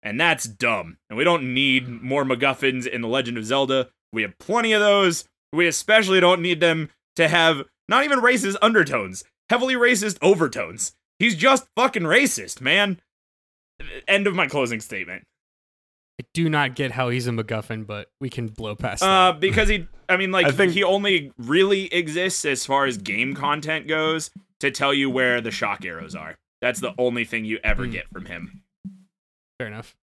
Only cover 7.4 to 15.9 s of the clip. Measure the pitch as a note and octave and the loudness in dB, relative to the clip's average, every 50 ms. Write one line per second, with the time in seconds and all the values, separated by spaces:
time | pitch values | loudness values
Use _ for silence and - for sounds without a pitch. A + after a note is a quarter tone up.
7.4 | E3 E3 D#3+ C#3 C3+ _ _ _ _ - G3+ B3+ C#4+ D4+ C#4+ B3+ A#3 B3 B3+ A#3 | 4 4 4 2 -4 _ _ _ _ 0 2 2 2 2 0 2 4 4 2 2
8.4 | - G3 G3 - G#3 A3 A3+ G#3+ E3 C3+ C#3 A#2+ G2+ F#2 F#2 - - _ _ _ | 0 -2 0 2 2 4 6 4 4 4 0 -4 -4 -6 -10 -14 -16 _ _ _
9.4 | _ _ A3+ B3 B3 C4 C4 B3 A#3+ A#3+ B3+ F#3+ G#3 G#3+ F3+ - - F3+ G3+ E3+ | _ _ 0 0 2 0 2 4 4 4 4 2 0 -4 -4 2 4 4 4 6
10.4 | E3 C3+ A2 - G2+ D#2+ F2+ - - - _ _ _ _ _ _ G3 A#3+ G3+ D#3 | 2 -2 -2 -6 -8 -8 -6 -8 -8 -8 _ _ _ _ _ _ 0 0 2 4
11.4 | F3+ C4 C4+ C4 - _ _ - B3 C4+ - G#3+ E3+ D#3 E3+ B3 C#4+ B3+ - - | 4 4 4 4 0 _ _ 0 0 0 0 -2 0 2 4 4 4 2 0 -4
12.4 | G2 - - - B2+ C3 D#3+ G3 G3+ G3+ F#3 - _ _ _ _ _ _ _ _ | -8 -10 -12 -6 0 0 2 2 2 0 -2 -6 _ _ _ _ _ _ _ _
13.4 | _ _ _ _ _ _ _ _ - - - C3+ - - G3 G3+ G3+ G#3 F3+ F3+ | _ _ _ _ _ _ _ _ -16 -14 -14 -12 -2 0 0 2 2 2 2 0
14.4 | F3 C#3 D3+ D3 C3 A#2 A#2 A2 A2 - A2+ G2 F2+ E2 F#2 G2 _ _ _ _ | -2 -2 0 -2 -2 -2 -2 -6 -8 -10 -10 -10 -10 -10 -12 -16 _ _ _ _
15.4 | _ _ _ _ _ _ _ _ _ _ | _ _ _ _ _ _ _ _ _ _